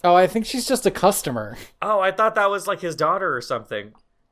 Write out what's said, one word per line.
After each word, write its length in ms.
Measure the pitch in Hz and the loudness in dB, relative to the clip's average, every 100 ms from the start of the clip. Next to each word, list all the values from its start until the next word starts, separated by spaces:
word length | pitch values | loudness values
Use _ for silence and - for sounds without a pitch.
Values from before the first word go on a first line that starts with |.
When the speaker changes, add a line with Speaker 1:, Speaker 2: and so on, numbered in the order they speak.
Speaker 1:
Oh, 120 | 175 180 | 4 6
I 120 | 180 | 6
think 180 | 220 214 | 2 -4
she's 220 | 254 - | -4 -2
just 180 | 254 - | 0 0
a 60 | |
customer. 640 | - 185 202 147 120 107 110 - - | 2 2 2 -4 -6 -8 -14 -18 -8
Speaker 2:
Oh, 180 | 202 208 | -2 0
I 120 | 190 | 0
thought 240 | 190 220 220 | 2 0 2
that 140 | 202 | 0
was, 180 | 202 196 | 0 -4
like, 140 | 170 | -6
his 140 | 175 151 | -6 -2
daughter 400 | 165 190 185 127 | 0 0 -2 -4
or 60 | |
something. 520 | - 120 107 107 104 _ _ _ _ | -4 -8 -6 -10 -10 _ _ _ _